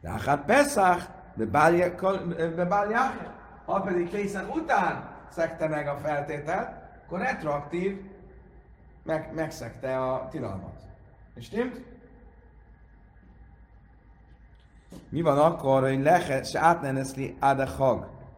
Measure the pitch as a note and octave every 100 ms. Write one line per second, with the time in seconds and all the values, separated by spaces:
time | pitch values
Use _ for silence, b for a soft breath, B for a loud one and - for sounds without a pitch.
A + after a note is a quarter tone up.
0 | E2+ G2+ A2 C#3+ - B3 C#4+ A3+ F#3+ F3
1 | - - - - A2 C#3 D#3 F3 F3+ F3
2 | F#3+ G3 F3 E3 E3 E3 F3 G3+ G#3 A3+
3 | C4 - - - - - - F3+ F#3+ F3
4 | F3 G3+ G3+ G3 F#3+ D#4+ D#3+ G3+ - -
5 | - - - - E3 - D#3+ D3+ C#3+ C#3+
6 | D3+ C#3+ C#3+ C#3+ D3 F#3 B3 - - -
7 | - F3 B3+ B3+ D#3+ C#3+ - F3 F#3+ G3
8 | - - - - - - - - - -
9 | - D#3 D#3+ D#3 D#3 - A#2 - C3 C3
10 | C3 C3 - D3+ A2 F#2+ - - - -
11 | - - - - A2+ G3+ B3+ - - -
12 | - - - - - - - - - -
13 | - - - - - - - - - -
14 | - - - - - - _ - - -
15 | - D3+ E3 C#3 D#3 E3 C3+ C3+ C3 C3+
16 | C#3 F3 D#3+ C3+ - - D#3 E3 C#3 C3+
17 | C3+ C3 C3+ - C#3 C#3 C3 - C3+ G2+
18 | - - -